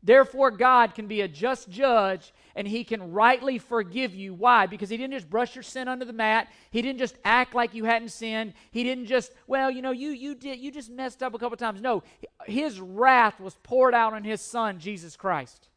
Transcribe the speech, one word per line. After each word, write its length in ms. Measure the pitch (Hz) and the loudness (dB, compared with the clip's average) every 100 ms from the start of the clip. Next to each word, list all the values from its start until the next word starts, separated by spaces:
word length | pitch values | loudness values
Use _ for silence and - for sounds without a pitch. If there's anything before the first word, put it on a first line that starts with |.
Therefore, 500 | 180 254 269 254 269 | 6 6 6 2 0
God 440 | 208 247 254 226 - | 4 4 6 4 0
can 120 | 214 | -8
be 140 | 214 | -4
a 60 | 196 | -4
just 420 | 147 226 262 - | -2 -4 -4 -8
judge 640 | 185 269 233 196 190 - _ _ - | -2 4 4 2 -2 -10 _ _ -10
and 120 | 202 | -6
he 160 | 220 | -6
can 280 | 240 220 185 | -6 -8 -6
rightly 480 | 180 226 254 262 247 | 4 4 4 0 -6
forgive 560 | - 233 190 196 254 185 | -4 -4 -4 -4 -4 -6
you. 180 | 196 | -12
Why? 320 | 180 233 240 190 | 0 4 6 4
Because 240 | 208 208 | -2 -8
he 80 | 226 | -6
didn't 160 | 262 | -6
just 160 | 269 165 | -8 -4
brush 260 | 208 240 262 | -2 -2 -6
your 80 | |
sin 240 | 240 262 254 | -14 -10 -8
under 180 | 254 247 | -8 -8
the 80 | |
mat. 340 | 226 220 220 - _ _ | -2 2 2 -2 _ _
He 100 | 226 | -4
didn't 160 | 247 262 | -4 -4
just 180 | 247 - | -6 -4
act 300 | 202 233 247 | 2 2 2
like 220 | 247 233 220 | -2 -2 -2
you 100 | 220 | 0
hadn't 240 | 226 226 | 0 -2
sinned. 440 | - 226 220 220 - _ | -12 -6 -6 -6 -12 _
He 120 | 226 | -4
didn't 220 | 247 254 226 | -4 -4 -2
just, 260 | 254 - _ _ | -2 -2 _ _
"Well, 240 | 269 269 | 0 0
you 120 | 254 | -2
know, 100 | 262 | -6
you, 180 | 254 285 | -6 -6
you 240 | 277 269 | -8 -10
did, 260 | 277 277 254 | -12 -12 -12
you 120 | 269 | -12
just 180 | 285 226 | -14 -16
messed 320 | 247 262 240 | -10 -10 -6
up 120 | 254 | -8
a 60 | 220 | -6
couple 180 | 240 226 | -8 -6
times." 240 | 233 196 | -6 -4
No, 220 | 240 214 - _ - _ - | -2 -2 -4 _ -20 _ -6
his 340 | 214 302 196 | -4 -4 -6
wrath 600 | 185 190 254 262 220 - | -12 2 4 6 4 0
was 160 | 190 - | -16 -18
poured 320 | _ 254 254 | _ 4 6
out 200 | 240 226 | 6 2
on 100 | 220 | 0
his 180 | 208 214 | -6 -8
son, 380 | - 240 220 185 | -6 -4 -4 -4
Jesus 360 | 165 202 165 - | -10 -10 -12 -8
Christ. 540 | 190 165 127 _ _ | -4 -4 -4 _ _